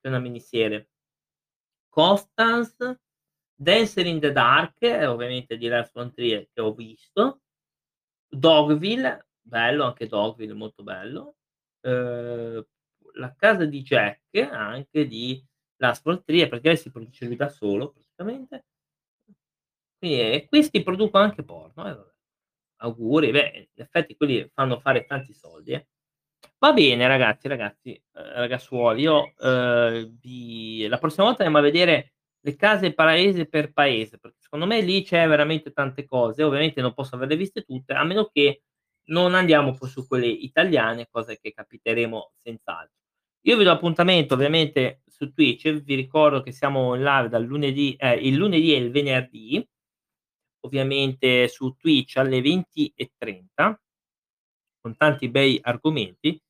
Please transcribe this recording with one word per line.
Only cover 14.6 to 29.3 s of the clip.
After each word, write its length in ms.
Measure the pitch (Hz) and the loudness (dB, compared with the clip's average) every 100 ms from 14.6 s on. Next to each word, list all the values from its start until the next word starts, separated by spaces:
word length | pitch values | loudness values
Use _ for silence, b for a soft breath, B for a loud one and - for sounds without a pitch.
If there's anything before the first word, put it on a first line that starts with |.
| 104 120 139 156 143 | -8 -10 -8 -4 -4
di 380 | 113 123 127 _ _ _ _ | -4 -10 -10 _ _ _ _
Lars 260 | 123 120 | -2 -2
von 200 | - 175 | -4 -6
Trier, 260 | _ 160 160 | _ 0 0
perché 280 | 120 147 165 | 0 0 0
si 140 | - | -2
produce 340 | 127 113 _ | -18 -20 _
lui 120 | 120 120 | -10 -6
da 120 | 139 | -8
solo, 440 | - 104 101 139 | -6 -4 -4 -6
praticamente. 760 | _ _ _ 190 262 262 262 _ _ _ _ _ _ _ 208 _ _ _ _ _ _ | _ _ _ -12 -12 -16 -20 _ _ _ _ _ _ _ _ _ _ _ _ _ _
Quindi, 220 | 180 135 | -4 -2
eh, 260 | 110 135 - | 0 -2 0
questi 340 | 294 302 214 | 2 4 2
producono 420 | - 185 214 202 | -2 0 2 4
anche 180 | 208 208 | 2 0
porno, 440 | - 85 80 - - | -14 -16 -20 -16 -14
eh, 60 | |
vabbè. 180 | 92 98 _ _ _ _ _ _ _ | -14 _ _ _ _ _ _ _ _
Auguri, 520 | 120 113 113 147 143 | -8 -6 0 2 4
beh, 400 | 135 - - - _ | 2 0 -4 -20 _
in 60 | |
effetti 340 | - 170 160 - | -6 -4 -4 -2
quelli 340 | 147 123 - | -2 -2 -4
fanno 260 | - 131 123 | -4 -4 -2
fare 280 | - 127 - | 0 -2 -2
tanti 260 | 139 135 | -10 -10
soldi, 400 | - 82 82 - | -20 -20 -20 -10
eh. 140 | 135 _ _ _ _ _ _ _ _ | -10 _ _ _ _ _ _ _ _
Va 140 | 277 | 4
bene, 340 | 269 147 120 127 | 6 6 6 4
ragazzi, 420 | 135 120 107 139 | 4 2 0 -4
ragazzi, 460 | 135 104 - - | -6 -8 -12 -20
eh, 80 | 110 _ | -20 _
ragazzuoli, 880 | - - - 120 127 - 127 120 113 | -20 -14 -8 -6 -6 -8 0 0 2
io, 300 | 151 151 147 | 2 2 0